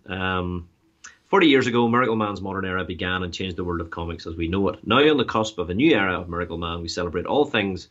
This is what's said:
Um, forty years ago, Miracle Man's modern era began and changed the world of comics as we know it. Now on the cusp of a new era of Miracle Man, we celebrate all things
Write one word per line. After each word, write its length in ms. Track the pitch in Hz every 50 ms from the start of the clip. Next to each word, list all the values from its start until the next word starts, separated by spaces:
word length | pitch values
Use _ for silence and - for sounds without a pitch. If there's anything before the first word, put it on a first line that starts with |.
| _ -
Um, 600 | 92 95 92 92 92 92 90 90 90 87 85 - _ _ _ _ _ _ - - - _ _
forty 240 | - 196 196 175 147
years 180 | 135 131 120
ago, 220 | 123 113 120 120 117
Miracle 260 | 117 123 127 110 113
Man's 260 | 110 107 104 101 90
modern 240 | 98 98 95 95 95
era 200 | 92 92 92 90
began 400 | 87 90 85 95 90 92 90 90
and 100 | 87 -
changed 220 | - 95 95 87
the 80 | 92 87
world 160 | 87 85 82
of 100 | 82 -
comics 380 | - 85 85 85 82 - - 85
as 80 | 82
we 100 | 82 85
know 220 | 85 92 101 98 -
it. 180 | - - -
Now 120 | - 117 135
on 180 | 147 156 147
the 80 | 131 110
cusp 340 | - - 110 110 - - 90
of 120 | 85 85
a 40 | 90
new 180 | 110 147 165
era 280 | 135 104 98 92 90 82
of 80 | 87 85
Miracle 300 | 85 87 90 85 82 85
Man, 240 | 85 85 85 85
we 60 | 82 82
celebrate 380 | - 90 87 82 76 87 -
all 180 | - 110 147 143
things 440 | 143 - 110 98 98 92 87 - _